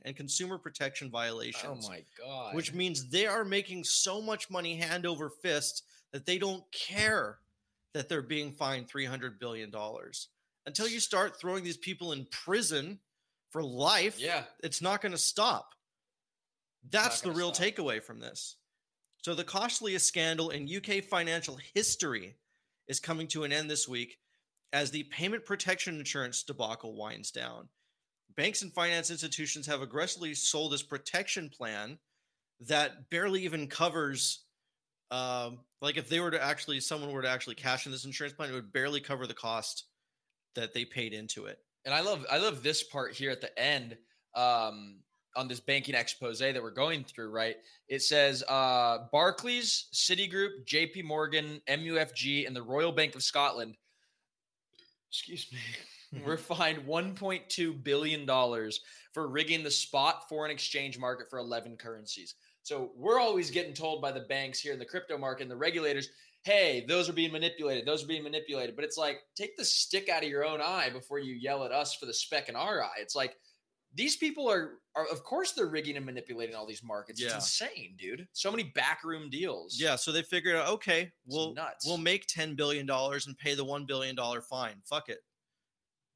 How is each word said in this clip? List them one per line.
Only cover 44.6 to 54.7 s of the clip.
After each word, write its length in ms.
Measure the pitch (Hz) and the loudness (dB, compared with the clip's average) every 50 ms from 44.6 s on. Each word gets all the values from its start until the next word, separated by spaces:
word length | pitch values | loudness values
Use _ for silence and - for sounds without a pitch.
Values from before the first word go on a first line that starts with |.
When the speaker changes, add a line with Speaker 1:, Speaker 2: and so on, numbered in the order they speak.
| 113 110 104 104 104 101 101 95 - _ _ _ _ _ - | 4 0 -2 -6 -12 -16 -18 -20 -20 _ _ _ _ _ -6
Speaker 2:
on 120 | 127 131 | -4 -4
this 120 | 127 127 120 | -4 -6 -4
banking 340 | - - 139 139 135 - 131 | 0 2 2 2 2 2 2
expose 440 | 120 117 - - - 131 120 113 107 | 2 2 0 -2 -4 -4 -4 -2 2
that 220 | 131 135 127 131 | 2 2 2 0
we're 100 | 113 113 | -4 -4
going 320 | 95 127 139 160 165 147 131 | 0 0 2 2 2 -2 -4
through, 240 | - - - 113 110 | -8 -10 -8 -8 -4
right? 240 | 107 113 113 113 113 - - - - _ _ | 0 0 0 0 0 -4 -10 -20 -20 _ _
It 140 | - 135 135 | -4 -2 2
says, 420 | - - 151 147 143 139 135 123 127 - | 4 6 8 8 8 6 6 2 0 2
uh, 500 | 135 135 131 131 127 123 120 120 117 110 120 - - | 4 4 6 6 6 6 6 6 4 2 2 4 6
"Barclays, 760 | 147 170 190 190 - - 240 247 247 233 220 - - - - - | 6 6 6 4 2 0 0 0 0 2 2 0 0 0 0 2
Citigroup, 720 | - - - 185 185 202 185 175 196 196 202 196 131 123 | 2 4 4 4 2 2 0 2 0 0 0 -2 -6 -4
J 220 | - 143 156 165 | 0 2 2 2
P 140 | 160 165 190 | 2 -2 -6
Morgan, 600 | 175 156 151 156 156 151 151 156 151 151 151 151 - | -4 -2 0 0 0 2 2 0 0 0 -6 -8 -2
M 140 | - 139 151 | 0 0 0
U 160 | 165 165 165 | 0 0 2
F 160 | 160 156 156 - | 2 2 2 -2
G, 320 | - 127 139 139 143 139 | -2 0 2 2 2 2
and 80 | 127 127 | 0 -2
the 60 | 123 | -6
Royal 300 | 117 113 131 143 165 170 | -4 0 2 2 2 4
Bank 240 | 160 156 156 143 - | 4 2 2 2 0
of 80 | 131 127 | -2 -2
Scotland," 520 | - - 143 143 139 95 117 117 113 113 - _ _ _ _ _ _ _ _ _ _ _ _ _ _ _ _ _ _ | 2 4 4 4 4 2 0 -6 -8 -10 -16 _ _ _ _ _ _ _ _ _ _ _ _ _ _ _ _ _ _